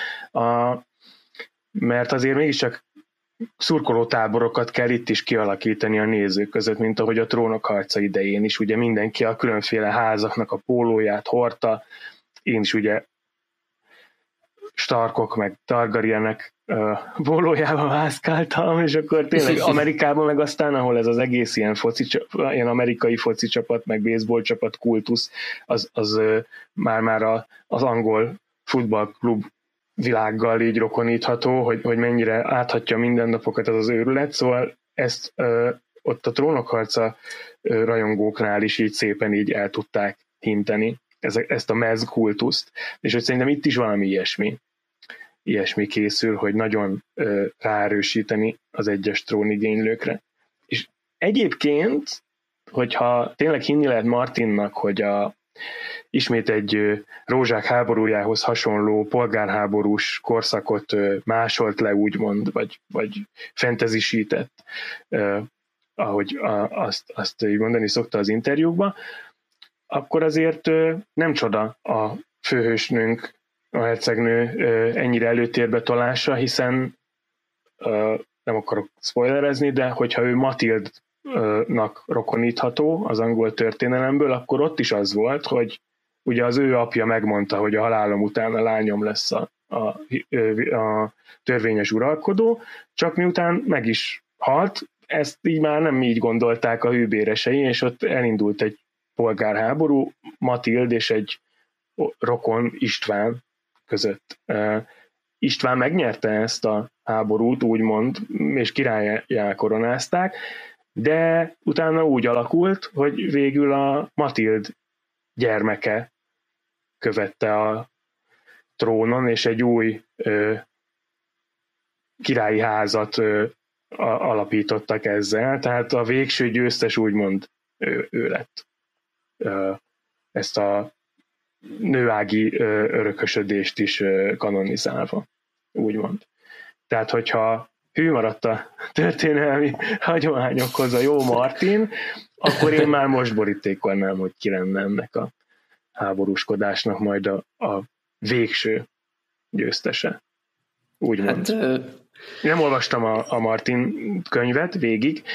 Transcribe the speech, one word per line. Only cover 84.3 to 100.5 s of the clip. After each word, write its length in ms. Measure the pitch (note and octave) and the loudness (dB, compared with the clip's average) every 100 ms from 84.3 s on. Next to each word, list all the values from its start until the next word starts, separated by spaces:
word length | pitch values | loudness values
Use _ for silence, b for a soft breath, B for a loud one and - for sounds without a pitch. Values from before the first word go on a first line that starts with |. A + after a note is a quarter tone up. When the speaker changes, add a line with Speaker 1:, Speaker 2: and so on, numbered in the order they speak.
Speaker 1:
akkor 300 | B2+ B2 C3+ | 0 0 0
ott 180 | D#3 D#3+ | 0 0
is 120 | A#2 | -2
az 220 | G#2 G2+ | 0 0
volt, 320 | G2+ A2+ C#3+ - | 0 0 0 -2
hogy 360 | B2+ A2+ - _ _ _ _ - | -2 -2 -4 _ _ _ _ -2
ugye 180 | A#2+ A#2+ | 0 2
az 120 | B2 | 2
ő 200 | C3+ B2+ | 2 2
apja 280 | A#2 A#2+ A2+ | 0 0 0
megmondta, 520 | A2+ G#2+ G#2 G2+ G2+ | 0 0 0 0 0
hogy 180 | G#2+ G#2+ | 0 2
a 60 | |
halálom 400 | A2+ A2 G#2 G2+ | 2 2 2 0
után 340 | G#2 A2 A2+ A2+ | 0 0 -2 0
a 60 | |
lányom 420 | A2+ A2 A2 G#2 | 0 2 0 0
lesz 280 | G#2 G#2+ - | -2 -2 -4
a, 180 | - - _ - | -4 -4 _ -8
a, 100 | - G#2+ G#2 G#2 C3 - C3 A2 A2 - A#2+ | -4 -4 -6 -6 -8 -4 0 0 0 0 0
a 380 | A2 G#2+ G#2+ - b b | 0 0 -2 -6 b b
törvényes 480 | - B2 A2 G#2+ G2+ | -2 0 2 0 0
uralkodó, 720 | A2 B2+ D#3 D#3 G3 A3+ A#3 B B B | 0 0 0 0 2 2 2 B B B
csak 220 | - E3+ E3+ | -2 -2 2
miután 480 | F3 F3 F3 F3 C4 | 2 2 2 2 0
meg 200 | D3 A2+ | 0 0
is 380 | A2+ - - _ - | -2 -2 -10 _ -6
halt, 440 | - C#3 F#3+ - - _ - | 2 2 2 -2 -12 _ -6
ezt 320 | D#3 C#3+ - | -2 -2 -2
így 180 | - D#3+ | -2 2
már 220 | D#3 D3+ | 2 2
nem 220 | D#3+ C3 | 2 2
így 140 | B2+ A#2 | 2 2
gondolták 640 | A#2+ A2+ A#2+ A#2 A#2+ A#2 | 2 2 2 2 0 0
a 80 | A#2+ | 2
hűbéresei, 680 | B2 A#2 G#2+ G#2+ G#2+ - C#3 | 2 2 2 2 0 0 2
és 220 | C3+ A#2+ | 2 2
ott 220 | B2 A#2+ | 0 0
elindult 580 | - C#3 A#2+ A2 G#2 G2+ | 0 0 2 2 0 0
egy 180 | A2 - _ _ _ - | -2 -4 _ _ _ -2
polgárháború, 960 | A#2 G#2+ G#2+ G#2 A2+ D3 D#3 C#3+ C#3 - - - | 0 2 0 0 0 2 2 2 0 -6 -20 -4
Matild 540 | B2+ | -2